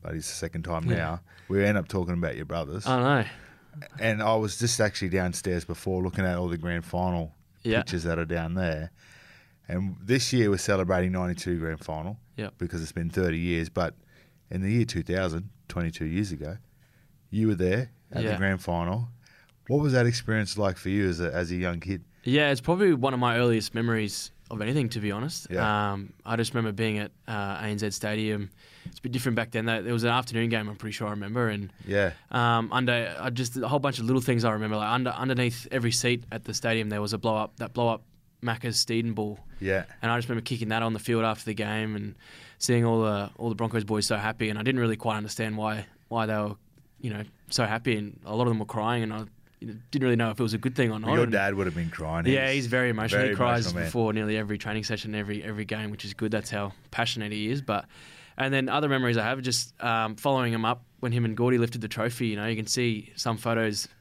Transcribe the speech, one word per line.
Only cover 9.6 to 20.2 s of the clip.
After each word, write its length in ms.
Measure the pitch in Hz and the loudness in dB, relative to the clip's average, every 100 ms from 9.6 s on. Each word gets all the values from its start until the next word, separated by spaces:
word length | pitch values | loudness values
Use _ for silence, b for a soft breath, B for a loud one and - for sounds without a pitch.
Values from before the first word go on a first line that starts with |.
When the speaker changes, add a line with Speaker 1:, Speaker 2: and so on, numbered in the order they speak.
| - | -6
Speaker 1:
And 280 | 90 98 90 | -4 -4 -6
this 320 | 95 131 - | 0 2 4
year 180 | 123 107 | 4 4
we're 80 | 95 | 4
celebrating 540 | - 98 90 92 92 | 2 2 4 2 2
ninety-two 460 | 92 90 87 90 85 | 0 0 -2 -2 -2
grand 220 | 82 80 | -2 -6
final 380 | - 78 85 113 - - | -6 -8 -8 -10 -14 -10
Speaker 2:
Yep. 180 | 107 - | -10 -6
Speaker 1:
because 240 | 87 87 | -6 -4
it's 100 | 80 | -6
been 160 | 85 85 | -4 -2
thirty 280 | 95 90 82 | 0 0 2
years. 300 | 85 85 82 | 0 0 -2
But 240 | - 85 - b b b b _ | -2 -2 -4 b b b b _
in 100 | 92 | -4
the 100 | 95 | 0
year 140 | 117 | 2
two 180 | 113 - | 2 -2
thousand, 460 | 80 90 92 82 98 - - | -2 0 0 -2 -6 -16 -8
twenty-two 360 | 87 85 82 | -4 -4 -2
years 280 | 78 87 101 | -2 -2 -2
ago, 260 | 78 76 101 - b b b b b _ | -4 -8 -10 -16 b b b b b _
you 180 | 104 110 | 2 2
were 60 | |
there 360 | 92 90 104 123 - _ | 4 2 2 -2 -10 _
at 60 | 117 | -2
the 80 | 110 | 0
Speaker 2:
Yeah. 60 | 98 | 2
Speaker 1:
grand 220 | 98 95 | 2 2
final. 460 | - 85 85 107 120 - b b b _ - | 0 0 0 -2 -4 -8 b b b _ 0
What 120 | 143 | 2
was 120 | 147 | 4
that 120 | 127 120 | 4 4
experience 520 | 120 | 2